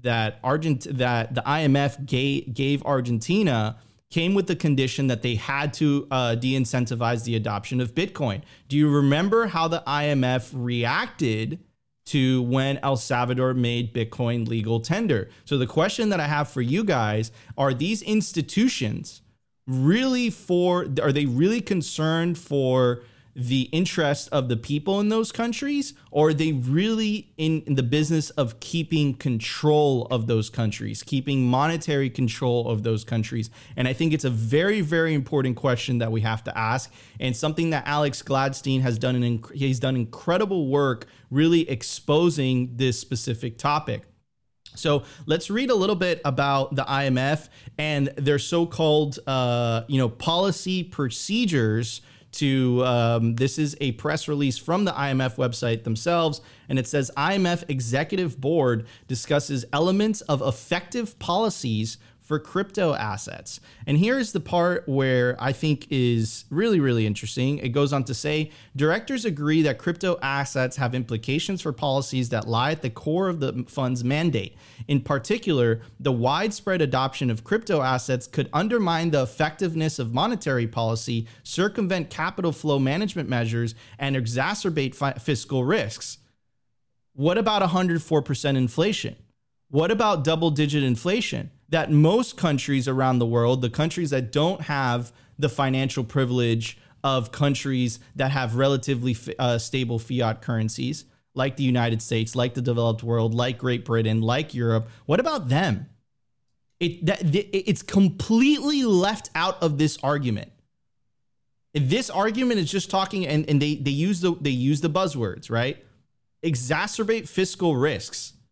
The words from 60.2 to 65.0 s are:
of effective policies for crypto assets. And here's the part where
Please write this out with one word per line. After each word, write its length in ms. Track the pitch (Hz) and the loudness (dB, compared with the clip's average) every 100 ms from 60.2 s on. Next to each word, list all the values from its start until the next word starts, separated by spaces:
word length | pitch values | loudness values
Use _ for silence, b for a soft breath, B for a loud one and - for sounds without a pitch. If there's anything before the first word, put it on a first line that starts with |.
of 200 | - 139 | -2 0
effective 800 | 110 117 - 170 - 247 220 - | 0 -4 -4 -4 -2 -4 -4 -6
policies 800 | - 185 220 - 123 110 113 - b b | -2 0 0 -2 -2 -2 -4 -8 b b
for 160 | - 151 | -4 -4
crypto 560 | - 196 196 - 170 - | -2 -4 -2 0 0 0
assets. 640 | 107 107 - - - - B B - | -4 -6 -8 -12 -14 -16 B B 0
And 120 | 151 | 2
here's 340 | 214 269 220 | 4 2 -2
the 80 | 185 | -4
part 480 | - 175 175 180 - | -2 2 2 0 0
where 480 | 135 | 0